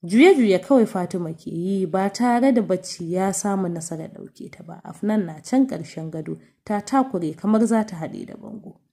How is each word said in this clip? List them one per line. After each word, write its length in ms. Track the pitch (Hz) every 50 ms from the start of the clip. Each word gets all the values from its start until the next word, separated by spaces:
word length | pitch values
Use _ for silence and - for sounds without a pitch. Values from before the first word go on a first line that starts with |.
| -
Juye-juye 560 | 170 185 226 285 370 392 285 240 208 190 180
kawai 260 | 185 - 277 262 226
Fatima 480 | 208 - 190 180 170 - 185 175 160 160
ke 160 | 165 - -
yi 340 | 160 165 175 190 196 196 185
ba 240 | 165 156 190 190 202
tare 420 | 196 - 240 247 240 240 240 269
da 100 | 254 240
bacci 520 | 208 165 185 180 185 - - - 175 165 175
ya 180 | 185 190 196 190
samu 340 | - - 208 196 196 190 175
nasarar 400 | 170 170 165 - 165 156 160 -
ɗauke 400 | - - - - _ - - -
ta 120 | - - 175
ba. 180 | 165 165 - _
Afnan 420 | - - - - 208 214 214 196
na 80 | 165 156 156
can 260 | - - - 262 269 262
ƙarshen 420 | - 165 165 160 - - 160 160
gado, 260 | 160 160 156 160 160 160 - _ _ _ _
ta 160 | - 214 202
takure 520 | 202 - - 269 262 262 262 180 170 156 156 -
kamar 280 | - 202 214 220 233
za 180 | 220 226 220 214
ta 100 | 220 190 165
haɗe 280 | 160 - - - -
da 100 | - -
bango. 460 | - - 214 214 - - - - _ _ _